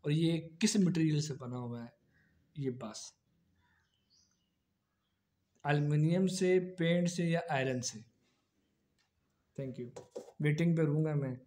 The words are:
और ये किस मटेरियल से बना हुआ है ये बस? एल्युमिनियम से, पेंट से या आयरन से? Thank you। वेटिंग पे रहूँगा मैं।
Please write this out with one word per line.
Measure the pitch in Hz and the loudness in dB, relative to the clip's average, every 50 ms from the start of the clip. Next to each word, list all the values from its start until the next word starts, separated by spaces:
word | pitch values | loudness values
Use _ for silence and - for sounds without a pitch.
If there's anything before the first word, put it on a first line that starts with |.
| - | 0
और | 151 | 0
ये | 151 160 170 165 165 160 160 - - - | 2 2 2 2 2 0 -4 -8 -4 0
किस | - 214 - | 0 2 4
मटेरियल | 208 185 170 151 165 160 156 151 147 | 4 2 4 4 2 2 2 2 0
से | 143 151 135 | 0 -2 -6
बना | 135 131 120 123 | -8 -8 -8 -8
हुआ | 123 123 120 120 120 | -8 -6 -8 -8 -10
है | 117 120 _ _ _ _ _ _ _ _ _ _ _ _ _ | -12 -14 _ _ _ _ _ _ _ _ _ _ _ _ _
ये | 147 139 131 | -6 -4 -4
बस? | 120 123 120 110 107 - - - _ _ _ _ _ _ _ _ _ _ _ _ _ _ _ _ _ _ _ _ _ _ _ _ _ _ _ _ _ _ _ _ _ _ _ _ _ _ _ _ _ _ _ _ _ _ _ _ _ _ - | -4 -6 -10 -12 -12 -14 -16 -16 _ _ _ _ _ _ _ _ _ _ _ _ _ _ _ _ _ _ _ _ _ _ _ _ _ _ _ _ _ _ _ _ _ _ _ _ _ _ _ _ _ _ _ _ _ _ _ _ _ _ 0
एल्युमिनियम | 147 147 147 147 147 147 151 151 160 170 180 190 185 | 2 2 2 4 2 2 4 4 4 4 2 2 0
से, | 185 - 190 180 185 185 180 180 - - | 0 0 2 4 4 4 2 0 -4 -2
पेंट | 165 165 175 175 175 170 | 0 2 2 2 2 0
से | 175 - 170 | 0 0 0
या | 165 165 165 - - | 0 0 0 0 -2
आयरन | 151 135 131 131 127 127 | -2 0 0 0 -2 -2
से? | 120 - - 107 - _ _ _ _ _ _ _ _ _ _ _ _ _ _ _ _ _ _ _ _ _ _ _ _ _ _ _ _ _ _ | -4 -6 -10 -10 -18 _ _ _ _ _ _ _ _ _ _ _ _ _ _ _ _ _ _ _ _ _ _ _ _ _ _ _ _ _ _
Thank | - 139 131 120 - | -10 -10 -10 -8 -10
you। | 123 123 - - - - _ - - - - _ | -12 -12 -12 -18 -20 -16 _ -16 -16 -16 -8 _
वेटिंग | 147 151 151 156 170 170 165 | 0 0 2 2 2 2 2
पे | 160 | 2
रहूँगा | 160 147 147 156 156 156 151 | 2 2 2 0 0 0 0
मैं। | 143 135 131 127 127 - | -2 -2 -2 -6 -8 -12